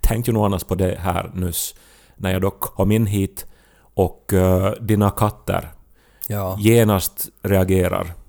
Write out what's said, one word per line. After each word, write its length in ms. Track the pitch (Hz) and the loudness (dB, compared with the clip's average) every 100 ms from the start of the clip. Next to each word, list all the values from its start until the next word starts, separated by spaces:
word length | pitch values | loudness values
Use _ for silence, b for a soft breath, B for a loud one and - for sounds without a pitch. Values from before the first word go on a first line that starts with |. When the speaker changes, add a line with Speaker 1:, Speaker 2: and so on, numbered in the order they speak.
| - | 0
Speaker 1:
Tänkte 220 | 113 120 | 0 0
ju 20 | |
nog 120 | 113 104 | 0 0
annars 180 | 95 | -2
på 120 | - 90 | -4 -2
det 220 | 92 85 | -2 -2
här 320 | 90 87 - | -4 -4 -6
nyss, 420 | 90 90 82 - - b b b b | -6 -6 -4 -8 -12 b b b b
när 160 | 98 | -4
jag 100 | 92 | 0
då 80 | 95 | -2
kom 400 | - - - 98 | -4 -8 -2 2
in 140 | 107 107 | 2 2
hit 400 | 101 98 - - b b b b | 0 -2 -6 -20 b b b b
och, 400 | - 92 - _ | -2 -2 -2 _
eh, 380 | 98 92 92 95 - | 2 4 4 0 -4
dina 280 | 104 104 101 | -2 2 2
katter 640 | - 104 - - - - - _ B B B - | 2 -2 -2 -6 -6 -6 -18 _ B B B -8
Speaker 2:
Ja. 280 | 107 92 95 | -6 -4 0
Speaker 1:
genast 720 | 104 117 110 98 - - - _ | 4 4 6 2 0 -8 -12 _
reagerar. 720 | 101 98 92 95 90 92 90 87 | 0 2 4 2 2 -2 -6 -10